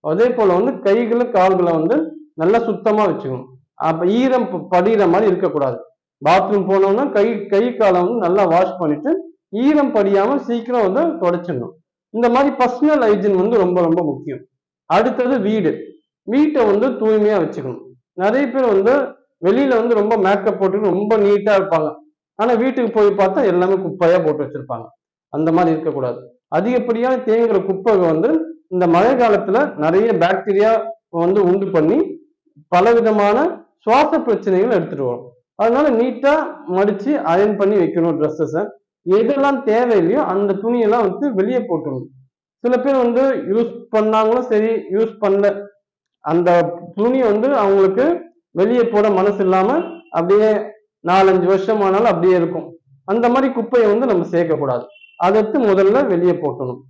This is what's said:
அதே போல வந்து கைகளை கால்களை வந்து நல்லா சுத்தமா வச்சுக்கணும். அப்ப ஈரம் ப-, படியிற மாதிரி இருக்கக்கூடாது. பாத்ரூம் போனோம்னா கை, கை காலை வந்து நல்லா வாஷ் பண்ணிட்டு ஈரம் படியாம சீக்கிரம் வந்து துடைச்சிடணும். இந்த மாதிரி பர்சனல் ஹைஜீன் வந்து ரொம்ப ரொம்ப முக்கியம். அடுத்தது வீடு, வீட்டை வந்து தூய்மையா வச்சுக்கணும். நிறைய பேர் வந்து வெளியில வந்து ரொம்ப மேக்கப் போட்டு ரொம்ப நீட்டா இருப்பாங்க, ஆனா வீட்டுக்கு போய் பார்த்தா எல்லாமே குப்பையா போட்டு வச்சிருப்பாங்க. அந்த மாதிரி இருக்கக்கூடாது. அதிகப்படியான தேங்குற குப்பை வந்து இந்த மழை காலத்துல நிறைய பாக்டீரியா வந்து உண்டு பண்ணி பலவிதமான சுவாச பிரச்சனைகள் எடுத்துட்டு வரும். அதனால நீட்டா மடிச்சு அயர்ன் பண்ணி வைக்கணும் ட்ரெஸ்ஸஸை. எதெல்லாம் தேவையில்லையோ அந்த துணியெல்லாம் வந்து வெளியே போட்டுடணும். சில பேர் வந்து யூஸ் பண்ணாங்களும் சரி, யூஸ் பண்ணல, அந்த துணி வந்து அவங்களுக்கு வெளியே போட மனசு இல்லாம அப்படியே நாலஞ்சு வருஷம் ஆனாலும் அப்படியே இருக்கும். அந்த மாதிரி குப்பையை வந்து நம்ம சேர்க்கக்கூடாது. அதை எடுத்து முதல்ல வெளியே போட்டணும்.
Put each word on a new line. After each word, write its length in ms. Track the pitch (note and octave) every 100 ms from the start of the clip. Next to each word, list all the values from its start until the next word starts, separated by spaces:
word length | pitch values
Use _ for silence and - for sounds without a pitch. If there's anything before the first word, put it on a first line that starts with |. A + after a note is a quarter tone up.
அதே 260 | D3+ E3 A#3+
போல 240 | A#3+ G#3
வந்து 260 | F3 B3 -
கைகளை 460 | G3+ A3 A3+ A#3 B3
கால்களை 440 | G3 F#3 F3+ F3
வந்து 220 | D#3+ E3 C#4+ D#4+ - -
நல்லா 240 | - E3 A#3
சுத்தமா 460 | A3+ F#3+ A3 G#3+
வச்சுக்கணும். 420 | G3+ - C3+ B2+ - - _
அப்ப 320 | _ D#3+ E3
ஈரம் 420 | F3+ A3+ C4 B3+ A3+
ப-, 140 | F3 -
படியிற 400 | F3+ G3 A3 F#3
மாதிரி 200 | F3 G#3+
இருக்கக்கூடாது. 480 | F3+ F3+ D3 C3+ - - _ _ _
பாத்ரூம் 460 | D3 F#3 G3 G#3 F3+
போனோம்னா 440 | F#3+ G3 G#3 C#4+
கை, 360 | G#3 A3 G#3+ -
கை 280 | G3+ A#3+
காலை 260 | A#3 G#3 F3+
வந்து 140 | F#3
நல்லா 300 | A#3+ F3 F#3+
வாஷ் 320 | F#3 E3 F#3+ F#3
பண்ணிட்டு 320 | D#3 D3+ C4 F#4 - _ _
ஈரம் 460 | G3+ C4+ D4+ C4+
படியாம 400 | A3+ G3+ G3 G#3
சீக்கிரம் 580 | C#4+ - A#3 A#3 B3 G3
வந்து 100 | A3 E4+ C4
துடைச்சிடணும். 580 | F3+ F3 F3 C3 A#2 - _ _ _
இந்த 160 | A3 A#3+
மாதிரி 260 | A#3+ C#4
பர்சனல் 500 | C#4 B3 - D4+ D4
ஹைஜீன் 300 | A3+ G#3 G3+
வந்து 220 | F#3+ G3+ A#3
ரொம்ப 240 | F3+ F3+
ரொம்ப 220 | E3+ E3
முக்கியம். 380 | D#3+ C3 - - - _ _ _ _
அடுத்தது 500 | F3 A#3 - B3 C4
வீடு, 320 | G3 G#3+ D#3+ - - - _ _ -
வீட்டை 380 | C4 D4+ D4+
வந்து 220 | G#3+ G3+ B3+
தூய்மையா 480 | - A3 G#3+ G#3 G#3
வச்சுக்கணும். 440 | D#3 - C3 A#2 - _ _
நிறைய 340 | - G3 B3+ C#4
பேர் 260 | C4 B3
வந்து 420 | G3 G#3 C#4 C4 - _ _
வெளியில 300 | E3+ A#3 C#4
வந்து 200 | A#3+ A#3
ரொம்ப 220 | A3+ G#3 A3+
மேக்கப் 420 | F#3+ G3 G#3 F#3+
போட்டு 180 | F#3+ G3
ரொம்ப 380 | G#3 F3+ G#3 A3
நீட்டா 340 | G3+ G3+ G3+
இருப்பாங்க, 340 | G3 D#3+ D#3+ D#3 - _ _ _ -
ஆனா 140 | A3+
வீட்டுக்கு 380 | A3+ C4 C4 A3+
போய் 160 | G#3+ G#3
பார்த்தா 360 | G3 F#3+ A#3+
எல்லாமே 300 | A3 F3+ F3+
குப்பையா 440 | F#3+ F3 C#3+ E3+ F3+
போட்டு 240 | D#3 D3+
வச்சிருப்பாங்க. 420 | C3+ C3+ B2 A#2 A#2 _ _ _ _
அந்த 180 | D3 D#3+
மாதிரி 200 | E3 E3+
இருக்கக்கூடாது. 480 | D#3 D#3 D3 B2+ - - _ _
அதிகப்படியான 680 | D#3 G#3 B3 A#3+ A3+ B3
தேங்குற 500 | B3+ A3 A3+ A#3 G3+
குப்பை 280 | F#3+ F#3+ A#3 G3+
வந்து 320 | E3+ D#3+ A3+ D#4+ - - _
இந்த 180 | F3+ F3
மழை 260 | E3+ A3+
காலத்துல 600 | C4 A#3 G3+ - G#3+ D4
நிறைய 360 | D3+ D3+ F#3 A3+
பாக்டீரியா 580 | F#3 E3+ F#3+ G#3 G3 G#3+ A3+ - - _
வந்து 340 | E3+ F3 G3+
உண்டு 240 | F3+ F#3+ F#3+
பண்ணி 300 | F3 D#3 C4 - - _ _ _ _ _
பலவிதமான 680 | F3 G#3+ A#3 A3 G#3 G3+ A3+ E4+ - - _
சுவாச 420 | - B3 D4+ D#4
பிரச்சனைகள் 560 | A#3+ G#3+ G3+ F#3 A#3
எடுத்துட்டு 300 | G3+ D#3+ D3
வரும். 220 | B2+ A#2+ - _ _
அதனால 340 | - A3 B3 D4+
நீட்டா 440 | A3+ B3+ A3 C#4 D#4 D4 - -
மடிச்சு 420 | F3+ G#3 G3 C4+ D4
அயர்ன் 340 | D#3 F3 G#3 G3+
பண்ணி 180 | G3
வைக்கணும் 420 | G#3 E3+ F3 E3+ C#3+
ட்ரெஸ்ஸஸை. 460 | D3+ - D3+ D#3 G#3 - _ _
எதெல்லாம் 540 | E3+ G3 A#3 C#4 C#4 C4+
தேவையில்லையோ 560 | A3 A3 B3 G#3+ E3 C4
அந்த 280 | F3+ F#3+ G3+
துணியெல்லாம் 520 | G3 A3 A#3+ G#3+ A#3+
வந்து 280 | G3+ - C#4+
வெளியே 260 | G3+ G#3 B3+
போட்டுடணும். 500 | G#3 E3 D3+ C3 - - _ _ _ _
சில 140 | A#3+ B3
பேர் 200 | C4+ C4+
வந்து 260 | A#3+ A#3 C4+ A#3 E3
யூஸ் 240 | G#3+ A#3 - -
பண்ணாங்களும் 580 | G#3+ G#3+ G#3+ A3 B3 A#3+
சரி, 200 | G#3+ A3 A3+ -
யூஸ் 220 | G3 A3 -
பண்ணல, 280 | G3+ G3 G3+ G3 - _ _ _ _ _
அந்த 240 | D3 E3 F3 F3 E3+ - -
துணி 260 | - A3+ C4
வந்து 340 | A#3 G#3 C4
அவங்களுக்கு 520 | C4+ G3+ G3 F#3+ F#3+ D4 F4 - _ _
வெளியே 320 | E3 G3+ B3
போட 260 | A#3 G#3 G#3+
மனசு 320 | F#3+ G3+ G3
இல்லாம 260 | F#3+ F#3 G3 D4+ - - _
அப்படியே 400 | D#3+ E3+ G#3 G#3+ G#3+ - - _ _ E3+
நாலஞ்சு 380 | F#3 F#3+ F#3
வருஷம் 360 | F3+ F#3+ F#3+ G#3+
ஆனாலும் 260 | G3 F#3+ A#3
அப்படியே 280 | E3+ F3+
இருக்கும். 320 | F3+ E3+ E3 - - _ _ -
அந்த 220 | A3 A#3+
மாதிரி 240 | B3+ C4+
குப்பையை 340 | B3 G#3+ B3 G#3+
வந்து 160 | G#3
நம்ம 200 | B3+ F3+
சேர்க்கக்கூடாது. 580 | - E3+ E3 D3 C#3 B2 - _ - -
அதை 240 | F3+ G#3+
எடுத்து 180 | G#3+ D4
முதல்ல 480 | A3 F#3+ G3 A#3+ C4+
வெளியே 240 | F3 F3+
போட்டணும். 480 | D#3+ D3 B2 B2+ B2